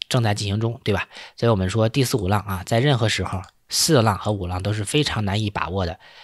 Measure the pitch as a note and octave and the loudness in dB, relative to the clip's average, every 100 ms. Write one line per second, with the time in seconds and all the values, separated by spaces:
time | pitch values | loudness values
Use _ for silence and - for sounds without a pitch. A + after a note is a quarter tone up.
0 | - B2+ A2+ G#2 G#2 G#2 A2+ A2+ - F#2+ | -2 0 2 0 0 0 -2 -2 -2 -2
1 | - - - - A#2 G#2 F#2 A2 A2 C#3+ | -4 -12 -20 -2 2 2 2 2 2 2
2 | B2 B2 F#2 G#2 G2+ F#2 F2+ A2+ C#3+ B2+ | 0 0 0 0 -2 -8 -2 2 2 2
3 | A2 - F#2 F#2 - _ _ - - D3 | 2 0 -2 -4 -8 _ _ -2 4 4
4 | A2 F#2 G#2 G#2 F2+ F#2 G2 G#2 G2+ D3+ | 4 2 -2 -4 -4 -4 -4 -4 -2 0
5 | C#3+ A#2 G2+ G#2 G#2 - - F#2+ F2 - | 0 -2 -2 -2 -2 -4 -4 -2 -4 -6
6 | - - | -16 -20